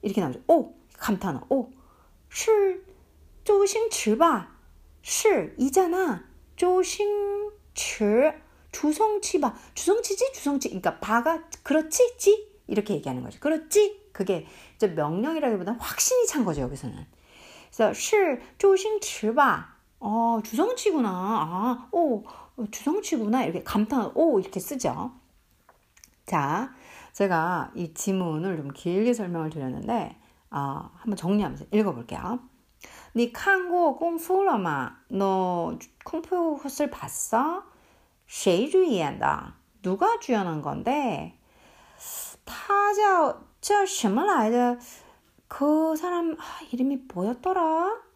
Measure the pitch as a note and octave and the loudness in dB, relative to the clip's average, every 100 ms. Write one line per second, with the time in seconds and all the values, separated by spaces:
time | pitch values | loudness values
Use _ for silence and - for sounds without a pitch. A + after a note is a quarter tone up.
0 | G#3 G3 D#3 B2+ - D#4+ - - _ - | -2 -2 -2 -6 4 4 4 -10 _ -8
1 | - F#3+ G3 C3+ - C4+ A3+ - - _ | -2 -2 -2 -4 0 -2 -2 -12 -20 _
2 | _ _ _ - - G#4+ G4 F#4 - - | _ _ _ -4 2 4 4 0 -10 -20
3 | _ _ - - - G4+ G4+ A4 A4 - | _ _ -20 -12 2 4 4 2 -2 -2
4 | - A3 E4+ A#3+ - - _ - - - | 0 4 4 2 -4 -20 _ -20 -20 -20
5 | - - A4 D#4+ D#3 - C4+ F#4+ F4+ F4+ | -6 0 2 2 0 -2 0 2 2 2
6 | F4+ F#3+ - - _ - F4+ F#4 F#4 - | 0 -2 -8 -20 _ -2 2 2 0 -2
7 | G#4 G#4 G4+ G4+ G#4 G#4 _ - - - | -2 0 -2 -4 -6 -10 _ -10 -8 -2
8 | G#3 A3 D4+ - - _ - - D4 D4+ | 2 4 4 0 -18 _ -18 -4 -2 2
9 | A4 G#4 - F4 C4+ - - - - G#4+ | 2 2 -2 -2 -2 -4 -16 -6 0 0
10 | - G4 C5+ C5 C#4+ C#4+ - F#3+ F3+ - | 0 -2 -2 -2 -2 -2 -4 -4 -4 -4
11 | - A3+ B3+ E4 - - - D4 D#4 - | 0 0 2 -2 -6 -18 0 0 0 2
12 | B4 - - G#4+ - _ - G#3 G#3 F3 | 2 4 4 4 2 _ -4 -4 -2 -4
13 | C#3 B2+ B2 - C#4+ D#4 D#4 G#4 G#4 G#4 | -4 -6 -8 -6 -2 -2 2 2 2 0
14 | - - G3 F3+ - - - _ G#3 D#3+ | -20 -8 -2 -2 -4 -20 -20 _ 0 0
15 | D3 E3+ C4+ D#4+ C#4 G#3 F3 A#3+ - - | -2 0 -2 0 0 -2 -4 -6 -8 -2
16 | - B4+ A#4 D#4 G3 D3 B2 C3+ B2+ G#2 | 2 2 2 0 -2 -2 -4 -6 -10 -12
17 | - _ _ - - - - - A3 - | -16 _ _ -20 -20 -20 -20 0 0 0
18 | - G#4+ F#4 B3 - _ G4+ F#4+ G4+ G#4+ | 0 2 2 0 -8 _ 4 6 2 -4
19 | - - G#3+ A#3+ C#4 D3+ E3+ _ _ _ | -4 -4 -2 2 2 2 -6 _ _ _
20 | G#3 A3 A#3 A3+ G#3+ A3+ G4 B4+ G#4+ D#4+ | -4 0 0 0 -2 0 0 2 0 2
21 | A3 F3+ F#3+ A3 D#3+ F3+ A#3 B3 - E4+ | 0 -2 -2 -2 -2 -2 -2 -4 -4 0
22 | D#4+ A3 - - - - G#3+ - - F#4 | 0 0 -6 -20 -20 -10 -10 -6 -4 -2
23 | G4+ D4 G#3 B3 G#3 E3 - G3+ G#3+ C4+ | -2 -2 0 0 0 -4 -4 -2 0 0
24 | G3 - E4 A3 F#3 F#3+ - C#4 E3 C3+ | -2 2 4 4 0 -8 -8 -4 -4 -4
25 | B3 - _ _ _ _ _ _ _ _ | -8 -12 _ _ _ _ _ _ _ _
26 | - _ - E3+ C#3 E3+ C4 - - - | -20 _ -2 -2 0 -2 -4 -12 -20 -20
27 | - - G3+ E3+ E3 F3 - - E3+ E3 | -20 -2 0 2 0 -2 -4 -8 -10 -6
28 | - F#3+ F3 D#3 F#3 E3+ C#3 - F3 F#3 | -2 0 0 -2 -2 -4 -6 -8 -2 2
29 | A#3 A3+ F#3 E3+ D#3 D#3 C3 C3+ G#2+ A3+ | 2 0 -2 -4 -4 -4 -6 -6 -4 -4
30 | E3+ - _ _ _ C#3+ C#3 C3+ - - | -4 -12 _ _ _ -6 -4 -6 -10 -10
31 | - G3 E3 G#3 F3+ C3+ - G#3+ G#3 B2+ | -6 -4 0 0 0 -6 -2 0 0 -2
32 | A#2+ - - B3 - _ _ _ - - | -8 -8 -6 -8 -10 _ _ _ -20 -20
33 | - A3+ A#3+ - G4 F#4+ F4+ F4 E4 B3 | -8 -2 -2 0 2 2 2 2 2 2
34 | E4+ E4 E4 F#4 G4 A#3+ F3+ C#3+ B2 - | -2 -4 0 2 4 2 0 -2 -4 -10
35 | _ F#3+ G3 F#3+ F#3 F3 E3 E3 - _ | _ 0 2 2 0 -2 -4 -6 -14 _
36 | - D#4+ E4 F4+ E4 D4 C#4+ - D4 - | -10 -8 -2 0 0 -2 -8 -4 -4 -4
37 | C#3 - - A3+ C#4+ F4+ - _ _ _ | -12 -8 -2 0 0 -2 -10 _ _ _
38 | _ _ _ - - F3 C#4 F#4+ F4+ G3+ | _ _ _ -2 2 2 4 4 4 2
39 | D3+ - - - - - _ _ F3+ F#3+ | -2 -2 -2 -2 -6 -20 _ _ -4 0
40 | G4+ A#4 - A3+ F3+ D#3 D3 C#3+ - C#4+ | 2 0 0 -2 0 -4 -6 -4 -2 -2
41 | C4 D3+ D#3+ _ _ _ _ _ - - | -2 -4 -8 _ _ _ _ _ -20 -20
42 | - - - - - - - G4+ G4+ G#4 | -16 -14 -14 -16 -16 -16 -2 2 2 4
43 | G#4 F#4 D4 - - _ - G4+ F#4+ - | 4 6 4 0 -12 _ 2 2 2 0
44 | G#3+ G#3 G4 E4+ A3 A#3+ A#3+ A#3+ A#3+ - | 0 2 2 2 4 4 2 0 -8 -20
45 | - _ _ _ _ - C#4+ D#4 D#4+ D#4 | -20 _ _ _ _ -2 2 4 2 0
46 | F4+ F4 E4+ D#4+ - - D#4 A#3+ B3+ C4+ | -2 -2 -2 -4 -10 -16 -10 -2 0 -2
47 | - F3+ G3 B3 F#4 F#4 E4 D#4+ F4+ A#4 | -6 -4 -4 -2 -2 0 2 2 0 -4
48 | - | -10